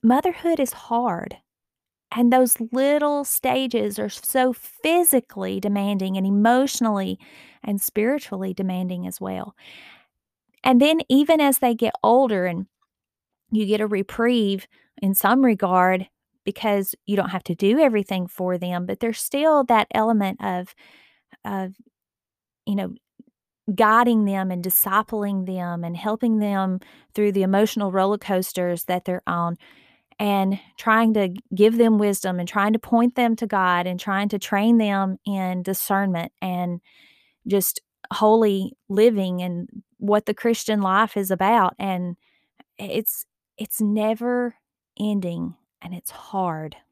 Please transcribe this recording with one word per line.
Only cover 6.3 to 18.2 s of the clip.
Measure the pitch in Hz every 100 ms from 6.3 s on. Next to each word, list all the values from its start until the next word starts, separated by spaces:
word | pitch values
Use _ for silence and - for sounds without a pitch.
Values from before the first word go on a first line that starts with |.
| 202 214 254 269 - 226 202 190 190 - - - _
and | - 202
spiritually | - - 220 285 - 196 190
demanding | 185 190 185 180 180 180
as | -
well. | 190 185 202 _ - - - - _ _ _ _ _ _
And | 262 247
then | 285 320 -
even | 269 294 320
as | 285 269
they | 254
get | 226 226 -
older | - 247 262 202 180
and | 175 190 _ _ _ _ _ _ _ _
you | 214 202
get | 208
a | 214
reprieve | 202 196 - 233 247 202 196 - _ _ -
in | 196
some | 190 202 254
regard | 262 208 185 185 180 185 185 _ _ _ -
because | - 220 202 190 - -
you | 202
don't | 185
have | 185
to | - 170
do | 196 254
everything | 294 214 196 190